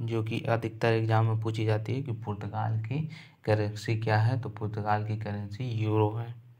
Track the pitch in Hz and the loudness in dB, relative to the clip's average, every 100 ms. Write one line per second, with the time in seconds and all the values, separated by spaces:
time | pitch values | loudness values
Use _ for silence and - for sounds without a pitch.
0 | 113 113 113 117 - 117 113 110 117 113 | -4 -2 -2 -2 0 0 0 0 2 4
1 | 113 113 113 110 110 110 110 107 110 127 | 4 4 4 2 0 0 2 0 0 -4
2 | 143 110 110 101 101 107 113 110 - 139 | -4 -6 -6 -6 -6 -2 0 0 -2 -2
3 | 160 - - _ - 107 104 - - 110 | -4 -8 -18 _ 0 2 2 -4 -2 -2
4 | - 107 113 131 113 - 107 107 104 104 | 2 4 4 2 -2 -6 -6 -4 0 0
5 | 107 104 104 104 101 - 127 110 107 107 | 0 -4 -4 -6 -6 -6 -4 -2 2 4
6 | 107 113 117 - - - | 2 0 -6 -10 -20 -20